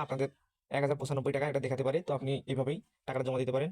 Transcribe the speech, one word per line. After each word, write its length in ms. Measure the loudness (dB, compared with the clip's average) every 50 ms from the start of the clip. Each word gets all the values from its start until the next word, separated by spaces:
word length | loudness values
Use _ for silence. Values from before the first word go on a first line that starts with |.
| -2
আপনাদের 240 | -2 -2 -2 -2 -2 -4 _ _ _ _ _ _ -4
এক 120 | 0 2 2
হাজার 140 | 2 2 0
পঁচানব্বই 340 | -2 -2 -2 0 2 2 2
টাকা 100 | 2 2 2
এটা 100 | 2 0 0
দেখাতে 200 | 0 0 0 2
পারে। 120 | 2 2 0 0
তো 40 | 0 -2 0
আপনি 140 | 0 -2 -2 -2 -2 -2
এইভাবেই 280 | -2 0 0 0 -2 -4 -6 _ _ _ _
টাকাটা 180 | -4 -2 -2 0
জমা 140 | 0 0 0 0
দিতে 100 | 0 0
পারেন। 140 | 0 0 -2